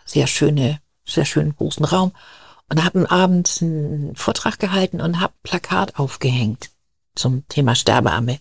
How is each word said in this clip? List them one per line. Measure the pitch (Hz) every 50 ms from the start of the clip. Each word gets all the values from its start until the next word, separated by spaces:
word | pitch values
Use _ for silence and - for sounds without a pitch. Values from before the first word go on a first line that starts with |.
| -
Sehr | - - 143 131
schöne, | 127 - - 196 156 147 143 131 120 151 - _ _ _ _ -
sehr | - - 165 143
schönen | - - 147 151 151 147
großen | - - 151 - - 151
Raum. | 151 175 185 185 185 - - - - - - - - - _ _ -
Und | 151 160 170
hab | 180 - 185 170 -
abends | 175 180 185 180 180 180 175 - - - 170
einen | 165 160 156 147 147 151 147 143 - -
Vortrag | - - - - - - 226 214 -
gehalten | - 185 185 196 190 185 - 165
und | 160 165 170 170
hab | 190 -
ein | _ _
Plakat | - - - 170 - - 185 185 196 - -
aufgehängt | - 139 131 - - - 131 123 123 117 107 110 - - - _ _ _ _ _ _ _ _ -
zum | - - 131 127 131 -
Thema | - - 151 139 117 117
Sterbeamme. | - - - 107 123 - 98 80 117 117 123 127 -